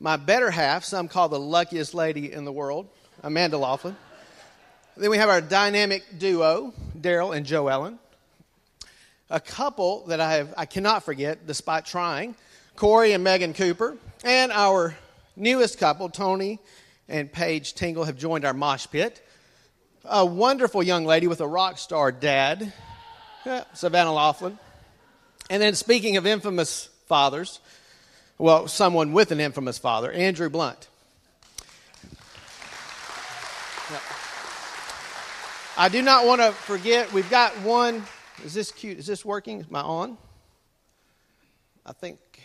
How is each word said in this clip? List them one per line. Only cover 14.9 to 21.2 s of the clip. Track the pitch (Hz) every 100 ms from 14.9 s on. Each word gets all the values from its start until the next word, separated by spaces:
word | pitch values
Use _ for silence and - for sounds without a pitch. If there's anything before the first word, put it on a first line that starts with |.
| 156 - _ _ -
newest | 220 262 233 -
couple, | 165 151 180
Tony | 180 196 190 196 214 _ - _ _ -
and | 156 143
Paige | 160 170 156 139
Tingle, | - 175 165
have | 156 135
joined | 160 160
our | 143
mosh | 131 147 135 -
pit. | 147 220 - _ _ _ _ _ _ _ _ -
A | 208
wonderful | 180 175 240 269 247 202
young | 180 175
lady | 160 160